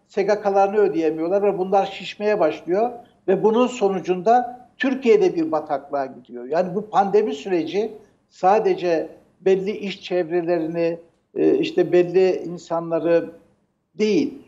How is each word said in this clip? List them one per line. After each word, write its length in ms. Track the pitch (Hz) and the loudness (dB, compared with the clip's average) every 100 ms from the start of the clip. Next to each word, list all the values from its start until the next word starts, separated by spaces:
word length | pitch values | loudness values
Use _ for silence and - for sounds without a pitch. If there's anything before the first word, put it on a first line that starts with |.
| _ | _
S 160 | - | -4
G 180 | 196 202 | 0 0
K'larını 360 | 202 196 202 214 | 0 2 2 2
ödeyemiyorlar 640 | 196 160 160 156 165 202 | 2 2 -2 -2 -2 0
ve 140 | 202 175 | 0 0
bunlar 280 | 190 196 190 | 0 0 0
şişmeye 540 | - 185 - 208 202 | -6 -14 -6 -2 0
başlıyor. 520 | 160 156 160 185 240 240 - _ - | 0 -2 -4 -2 -2 -4 -18 _ -2
Ve 160 | 185 | 2
bunun 240 | 202 220 247 | 2 2 2
sonucunda 1000 | - 196 190 165 180 175 247 247 - - - | 0 -2 0 -2 0 2 2 2 -8 -18 -6
Türkiye'de 580 | 269 254 233 202 180 170 | -4 0 4 4 4 0
bir 160 | 156 | -2
bataklığa 540 | 156 151 139 - 139 135 | -4 -4 -6 -4 -6 -6
gidiyor. 400 | 123 - 120 123 | -10 -18 -14 -4
Yani 300 | 156 185 180 | -2 -2 -4
bu 140 | 208 | -2
pandemi 440 | 175 196 202 214 | 0 2 2 0
süreci 600 | - 196 180 156 180 226 - - _ _ | -4 -2 -2 -2 -4 -4 -8 -20 _ _
sadece 800 | - 185 214 190 180 175 160 160 - _ _ | -2 2 4 2 0 0 -2 -4 -12 _ _
belli 300 | 185 190 190 | 2 2 0
iş 300 | 214 202 175 | -6 -8 -10
çevrelerini, 960 | - 180 160 175 165 175 160 170 170 170 - _ _ - | -4 -4 -2 -2 0 -2 -2 -2 -2 -4 -12 _ _ 0
e, 220 | 156 - | 2 2
işte 340 | - - 165 | 0 0 2
belli 440 | 175 175 175 185 - | 2 4 2 2 0
insanları 960 | 170 175 - 165 165 165 156 170 165 - _ _ _ _ _ 156 | -6 -12 -8 -6 -2 -2 2 0 0 -10 _ _ _ _ _ -4
değil, 420 | 214 185 120 - | 0 2 0 -6